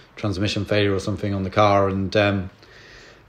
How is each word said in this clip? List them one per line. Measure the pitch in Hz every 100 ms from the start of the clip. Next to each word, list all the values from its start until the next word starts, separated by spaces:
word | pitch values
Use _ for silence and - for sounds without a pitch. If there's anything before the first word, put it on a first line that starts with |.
| - -
transmission | 107 92 101 110 95
failure | 104 101
or | 95
something | 107 95 104
on | 98
the | 95
car, | - 104 101 98
and, | 95 95 107
um, | 101 101 92 - - - - - - -